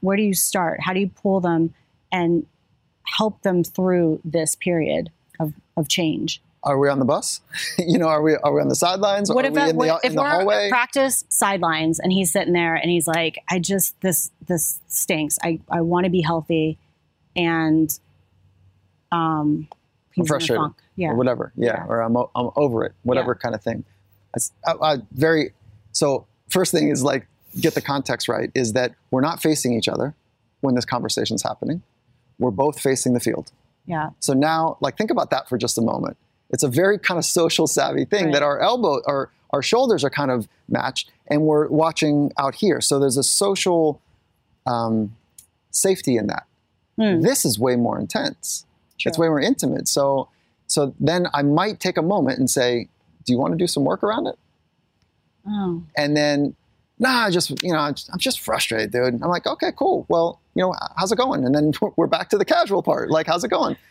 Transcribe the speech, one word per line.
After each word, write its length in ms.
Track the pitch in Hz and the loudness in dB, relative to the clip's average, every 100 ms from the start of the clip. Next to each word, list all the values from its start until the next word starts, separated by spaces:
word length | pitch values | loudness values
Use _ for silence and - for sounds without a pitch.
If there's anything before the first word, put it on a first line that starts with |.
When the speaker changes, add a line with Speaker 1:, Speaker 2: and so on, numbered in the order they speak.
Speaker 1:
where 140 | 185 196 | -2 0
do 60 | |
you 140 | 208 180 | 0 0
start? 460 | - 196 165 - | 0 0 -2 -2
How 120 | 170 | -2
do 60 | 190 | -2
you 100 | 196 | -2
pull 300 | - 202 190 | -2 0 0
them 340 | 175 165 165 - _ _ - | 2 2 0 -4 _ _ -6
and 340 | 185 170 170 - _ _ _ _ _ | -2 0 0 -2 _ _ _ _ _
help 380 | - - 214 - | -6 -2 -2 -2
them 220 | 196 180 | 0 0
through 580 | 160 - 185 180 165 156 | 0 0 2 2 2 0
this 300 | 160 165 156 | -2 -2 -2
period 560 | - 185 170 147 156 170 _ _ - | -4 -2 0 0 -2 -6 _ _ -6
of, 140 | 156 - _ - | -6 -8 _ -4
of 140 | 143 | -2
change? 500 | - 160 151 160 - _ _ | 0 0 -2 -4 -8 _ _
Speaker 2:
Are 160 | 143 139 | 0 2
we 120 | 143 | 2
on 100 | 135 | 2
the 60 | 131 | 2
bus? 360 | 165 - - _ - | 0 -2 -8 _ -10
<laughs> 180 | - - | -6 -2
You 180 | 175 170 | 2 2
know, 100 | 160 | 4
are 140 | 151 | 2
we, 140 | 156 151 | 2 2
are 180 | 147 | 2
we 80 | 147 | 2
on 60 | 139 | 2
the 80 | 147 | 2
sidelines? 560 | 175 190 202 202 202 | 2 2 0 0 2
Speaker 1:
What 140 | 240 269 | 2 2
Speaker 2:
Are 20 | |
Speaker 1:
if 60 | |
Speaker 2:
we 60 | 302 | 2
Speaker 1:
that, 100 | 285 | 2
Speaker 2:
in 60 | 160 | 2
the, 20 | |
Speaker 1:
what, 240 | 196 165 | 2 2
Speaker 2:
in 80 | 254 | 0
Speaker 1:
if 40 | 156 | 0
Speaker 2:
the 60 | |
Speaker 1:
we're 60 | - | 0
at 40 | 170 | 2
Speaker 2:
hallway? 340 | 202 208 202 | 2 0 2
Speaker 1:
practice 540 | 240 254 277 269 - - | 0 0 0 0 0 -2
sidelines 680 | - 202 196 170 160 160 165 | 0 0 0 0 0 0 0
and 120 | 180 | 0
he's 180 | 190 180 | 2 2
sitting 220 | 196 170 | 0 2
there 220 | 175 170 165 | 2 2 0
and 160 | 170 | 0
he's 160 | 175 156 | 0 2
like, 340 | 165 160 - - | 0 0 -4 -4
"I 80 | 185 | -2
just, 420 | 170 196 - - | 0 -2 -2 -2
this, 280 | 190 165 - _ 147 | -2 0 -4 _ -4
this 340 | 170 - - - | -2 -2 -6 -8
stinks. 520 | - - 160 147 - | -6 -2 -2 -2 -4
I, 160 | 170 160 - | -4 -4 -4
I 100 | 175 | -2
wanna 280 | 165 175 185 | 0 0 2
be 100 | 180 | 0
healthy." 560 | 160 165 151 165 156 151 _ _ _ _ _ 180 | 0 -2 0 0 0 -4 _ _ _ _ _ -4
And, 640 | 170 165 160 160 156 - _ _ _ _ _ _ _ _ _ _ - | 0 0 2 2 2 -4 _ _ _ _ _ _ _ _ _ _ -4
um, 560 | 170 160 156 151 151 156 | 0 2 2 0 0 -4
Speaker 2:
I'm 60 | - _ _ _ | -16 _ _ _
Speaker 1:
he's 40 | - | -2
in 80 | 160 | 0
a 20 | |
Speaker 2:
frustrated 340 | 139 - 117 | 0 0 0
Speaker 1:
funk. 140 | 151 - _ - | -2 -6 _ -6
Yeah. 140 | 165 | -2
Speaker 2:
or 60 | 117 | 0
whatever. 360 | 127 120 - - | 0 -2 -4 -2
Yeah. 120 | 117 107 | -2 -2
Speaker 1:
Yeah. 80 | 95 | -2
Speaker 2:
Or 140 | 117 | -2
I'm 160 | 113 120 | 0 0
o-, 120 | 120 120 | -2 -4
I'm 140 | 120 143 | -4 0
over 280 | 147 113 - | 0 0 -4
it, 80 | - | -4
whatever 280 | 120 131 123 117 | -2 0 0 -4
Speaker 1:
Yeah. 40 | |
Speaker 2:
kind 140 | 120 107 | -4 -6
of 60 | |
thing. 200 | 117 107 - _ _ _ _ | -6 -8 -10 _ _ _ _
That's, 180 | 120 - _ - | -8 -8 _ -4
I, 80 | - | -2
I, 160 | 156 139 104 | 0 -2 -4
very, 420 | 131 156 160 - - - - _ | 0 2 2 0 -6 -20 -20 _
so 340 | - 147 131 - _ - | -2 0 0 -6 _ -2
first 220 | 185 180 | 0 2
thing 180 | 170 151 | 2 2
is, 140 | 123 | 2
like, 240 | 139 135 - _ _ - | 0 -2 -4 _ _ -2
get 140 | 156 147 | 0 0
the 60 | |
context 460 | 143 139 135 120 - | -2 -4 -2 -4 -2
right, 240 | 113 123 | -2 -2
is 200 | 135 117 | -2 0
that 200 | 123 123 - - | 0 -2 -4 -4
we're 100 | 127 | 0
not 200 | 151 165 | 0 0
facing 320 | 160 147 123 | 0 0 0
each 140 | 117 107 | -2 -2
other 260 | - 143 - _ _ _ _ | -2 -4 -8 _ _ _ _
when 140 | 135 123 | 0 0
this 100 | 110 | 0
conversation's 580 | 123 - 120 110 113 | -4 -4 -4 -2 -2
happening. 380 | - - 120 170 - _ _ _ _ - | -4 -6 -6 -6 -10 _ _ _ _ -4
We're 120 | 123 | -2
both 280 | 98 147 - | 0 -2 0
facing 340 | 139 131 127 | -2 0 0
the 60 | 120 | 0
field. 320 | 117 - - - _ _ - | 0 -4 -6 -16 _ _ -8
Speaker 1:
Yeah. 260 | 160 135 - | -6 -6 -6
Speaker 2:
So 140 | - | 0
now, 440 | 135 156 160 165 - | 2 2 2 -2 -2
like, 160 | 139 - | -4 -2
think 140 | 214 | -2
about 180 | 240 - | 0 0
that 180 | 135 - | -2 -2
for 100 | 117 | -4
just 200 | 120 - | -2 0
a 40 | |
moment. 360 | 113 - - - _ _ _ | 0 -2 -4 -8 _ _ _
It's 140 | - | -4
a 40 | 143 | 0
very 280 | 127 196 208 | 2 2 2
kind 200 | - 175 | 0 -2
of 80 | - | 0
social 420 | 180 165 - 156 | 2 2 2 2
savvy 380 | - 139 139 135 | 2 0 0 0
thing 200 | 208 160 | 0 2
Speaker 1:
Right. 80 | |
Speaker 2:
that 100 | 147 | 2
our 160 | 147 143 | 2 2
elbow, 420 | 185 247 190 139 - | 2 2 2 0 0
our, 240 | 139 131 _ _ | -2 -4 _ _
our 100 | 139 | -2
shoulders 420 | - 233 262 170 | 2 2 4 2
are 60 | 139 | 0
kind 220 | - 139 | 0 0
of 160 | 123 104 _ - | 0 -4 _ -4
matched, 420 | - 131 - - _ - | -2 -2 -6 -10 _ -2
and 140 | 147 | 2
we're 240 | 156 151 151 | 4 2 2
watching 640 | 156 160 - 156 147 143 - | 2 2 2 2 2 0 0
out 180 | 139 - | -2 0
here. 240 | 202 123 | 2 2
So 180 | - 139 | 2 2
there's 180 | 139 135 | 2 2
a 60 | |
social, 800 | 127 - 202 190 190 170 156 147 _ _ _ _ _ _ 127 | 0 2 2 2 2 4 2 0 _ _ _ _ _ _ -4
um, 500 | 120 113 110 107 - _ - - _ _ | -2 0 0 -2 -8 _ -20 -20 _ _
safety 440 | - 190 185 - 113 | 0 0 0 0 0
in 100 | 104 | 0
that. 180 | - - _ _ _ _ - | -6 -10 _ _ _ _ 0
Speaker 1:
Hmm. 240 | 214 170 | 2 4
Speaker 2:
This 240 | 196 269 143 | 2 2 0
is 140 | 104 | 0
way 160 | 127 123 | 0 2
more 240 | 117 - | 0 -2
intense. 680 | - - - - - - - _ _ - - | -4 -4 -4 -6 -10 -10 -12 _ _ -8 -4
It's 100 | 160 | 0
Speaker 1:
True. 80 | |
Speaker 2:
way 40 | 165 | 2
more 100 | 147 | 2
intimate. 460 | 180 269 135 139 - | 0 0 -2 -2 -2
So, 420 | 147 139 135 - _ _ _ - | 0 0 0 -4 _ _ _ -4
so 260 | 156 143 - | -2 -2 -2
then 280 | 143 180 180 | -2 -2 -2
I 100 | 143 | 0
might 360 | 143 151 208 190 | 2 2 0 -2
take 180 | 185 170 | -4 -2
a 40 | |
moment 380 | 160 202 135 135 | 0 0 0 0
and 100 | 131 | -2
say, 380 | 143 123 120 - _ _ _ - | 0 0 0 -6 _ _ _ -2
"Do 60 | |
you 40 | 123 | -2
wanna 160 | 160 165 | 0 -2
do 100 | 175 | -2
some 160 | - 139 | 0 -2
work 180 | 190 | 0
around 240 | 208 226 - | -2 -2 -4
it?" 120 | - _ _ _ _ _ _ _ _ _ _ 202 | -8 _ _ _ _ _ _ _ _ _ _ -8
Speaker 1:
Oh. 360 | 208 185 170 160 151 | -6 -4 -6 -6 -2
Speaker 2:
And 220 | 147 151 | 0 2
then, 380 | 147 143 143 - _ _ _ - | 2 2 0 -4 _ _ _ -2
"Nah, 260 | 254 247 214 | 0 2 2
I 40 | |
just, 200 | 175 160 131 | 0 -2 -4
you 80 | 180 | -2
know, 80 | 156 | 0
I'm 140 | 147 | -2
just, 160 | 135 - | -4 -10
I'm 80 | 185 | -6
just 200 | 262 - | -4 -4
frustrated, 520 | - - - 110 107 | -4 -2 -2 -2 -2
dude." 220 | 123 127 | 0 0
And 100 | 120 | 0
I'm 60 | 165 | -2
like, 160 | 175 - | -2 -2
"Okay, 240 | - - - | -2 -4 -2
cool. 300 | - - - | 0 0 0
Well, 300 | 170 170 - _ - | 0 0 -2 _ -2
you 60 | |
know, 100 | 185 | -2
h-, 160 | - - 165 | -2 -8 -4
how's 160 | 190 | -2
it 60 | 220 | 0
going?" 280 | 254 165 127 | 0 0 0
And 80 | 147 | 2
then 160 | 151 143 | 2 0
<laughs> 40 | |
we're, 100 | - - | -2 0
we're 120 | 160 | 0
back 220 | 165 - | 0 0
to 80 | 202 | 0
the 80 | 190 | 2
casual 360 | 330 262 190 | 2 2 0
part. 260 | 165 147 - | 0 -2 0
Like, 160 | 160 160 | 0 0
"How's 160 | 170 | -2
it 60 | 220 | 0
going?" 280 | - 269 - _ | 0 -2 -4 _